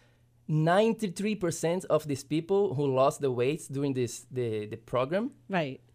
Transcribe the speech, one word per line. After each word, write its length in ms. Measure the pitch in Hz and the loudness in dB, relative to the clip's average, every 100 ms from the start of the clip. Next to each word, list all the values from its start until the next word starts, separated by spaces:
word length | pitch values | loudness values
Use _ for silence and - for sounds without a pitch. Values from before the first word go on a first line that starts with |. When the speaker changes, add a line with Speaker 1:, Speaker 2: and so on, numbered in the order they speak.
| _ _ _ _ - | _ _ _ _ -2
Speaker 1:
ninety-three 880 | 156 160 185 226 226 214 170 208 208 | 2 4 6 4 2 -4 -2 -2 -2
percent 500 | 170 160 165 185 - | -2 -2 0 -2 2
of 180 | 151 147 | 0 0
these 160 | 131 | -6
people 500 | - 156 160 196 202 135 | -4 -4 0 2 2 0
who 100 | 143 | 0
lost 280 | 127 135 156 | 4 4 2
the 100 | 139 | -2
weight 360 | 120 127 156 - | 0 0 -2 -6
during 220 | 135 143 | -4 -2
this, 320 | 127 117 - - | 0 -2 -6 -10
the, 340 | 127 120 107 107 | -6 -4 -4 -6
the 120 | 113 | -10
program, 540 | - 123 135 185 247 - - | -4 -2 0 -2 -4 -8 -4
Speaker 2:
Right. 300 | 185 147 135 _ | -2 -2 -6 _